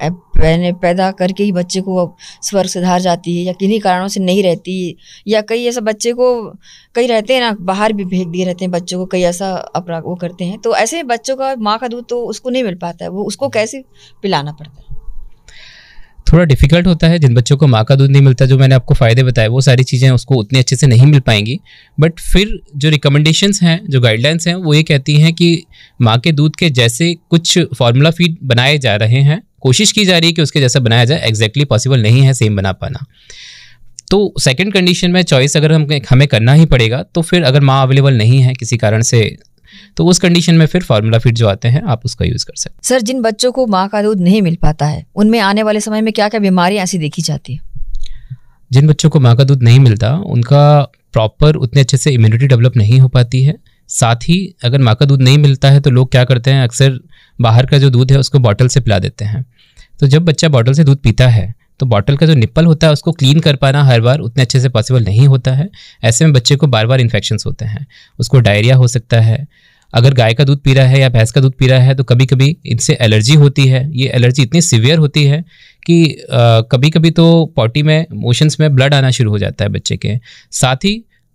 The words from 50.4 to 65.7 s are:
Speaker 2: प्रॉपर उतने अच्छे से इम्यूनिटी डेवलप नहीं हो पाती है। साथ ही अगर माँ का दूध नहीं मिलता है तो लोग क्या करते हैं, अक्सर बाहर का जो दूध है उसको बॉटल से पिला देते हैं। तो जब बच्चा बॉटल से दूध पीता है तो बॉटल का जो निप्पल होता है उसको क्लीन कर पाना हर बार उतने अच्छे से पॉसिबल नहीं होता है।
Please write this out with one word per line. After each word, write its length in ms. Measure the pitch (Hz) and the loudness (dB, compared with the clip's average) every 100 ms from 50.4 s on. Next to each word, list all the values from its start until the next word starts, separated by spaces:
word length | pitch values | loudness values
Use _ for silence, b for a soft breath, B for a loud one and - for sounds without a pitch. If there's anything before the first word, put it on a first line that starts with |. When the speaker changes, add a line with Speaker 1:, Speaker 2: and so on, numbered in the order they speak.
| 113 143 147 147 135 _ _ | 2 4 4 4 0 _ _
Speaker 2:
प्रॉपर 420 | 117 107 - 151 156 | -4 -2 0 0 0
उतने 260 | 127 139 | 0 0
अच्छे 160 | 131 131 | 0 0
से 140 | 156 | 0
इम्यूनिटी 360 | 127 110 117 139 | 2 2 2 2
डेवलप 300 | 123 123 123 | 2 2 2
नहीं 220 | 104 127 | 2 4
हो 80 | 131 | 4
पाती 360 | 127 120 131 | 2 0 0
है। 120 | 135 - _ _ - | -2 -2 _ _ -10
साथ 280 | - 117 117 | -2 0 0
ही 400 | - 175 180 - | -2 -2 -4 -6
अगर 140 | 123 139 | -2 0
माँ 180 | 120 110 | 2 2
का 100 | 143 | 2
दूध 160 | 139 | 2
नहीं 160 | 127 147 | 4 4
मिलता 320 | 143 135 139 | 2 2 2
है 100 | 143 | 4
तो 100 | 143 | 2
लोग 220 | 123 131 | 0 2
क्या 120 | 127 | 0
करते 280 | 127 123 135 | 2 0 0
हैं, 120 | 135 | 0
अक्सर 360 | 123 - 135 127 - b b b | 0 0 0 -2 -12 b b b
बाहर 240 | 117 117 131 | 2 2 2
का 120 | 143 | 2
जो 120 | 139 | 2
दूध 220 | 120 131 | 2 2
है 60 | 139 | 2
उसको 220 | 127 143 | 2 0
बॉटल 280 | 120 104 127 | 2 2 0
से 120 | - | 0
पिला 200 | 113 98 | 0 -2
देते 260 | 98 - 107 | -2 -6 -8
हैं। 200 | 110 - b b b b - | -6 -10 b b b b -2
तो 80 | 139 | 2
जब 180 | 147 175 | 2 2
बच्चा 240 | 143 165 | 0 0
बॉटल 240 | 135 117 | 2 2
से 100 | 139 | 2
दूध 140 | 143 139 | 2 2
पीता 300 | 113 107 127 | 0 2 2
है 400 | 113 95 - _ - | 2 0 -10 _ -6
तो 60 | 131 | -2
बॉटल 320 | 104 98 139 | -2 0 0
का 80 | 160 | 2
जो 80 | |
निप्पल 320 | 147 110 - 170 | 2 0 2 2
होता 220 | 156 160 | 2 0
है 60 | |
उसको 180 | 147 175 | 0 -2
क्लीन 280 | 160 131 151 | 0 2 2
कर 160 | 160 139 | 0 0
पाना 280 | 135 143 | 0 2
हर 180 | 135 117 | 2 2
बार 180 | 120 151 | 2 0
उतने 240 | 117 135 | -2 -2
अच्छे 160 | 123 131 | 0 0
से 100 | 127 | 0
पॉसिबल 340 | 117 110 127 | -2 0 0
नहीं 240 | 101 104 139 | 0 2 4
होता 260 | 135 131 | 2 0
है। 160 | 131 185 | -4 -4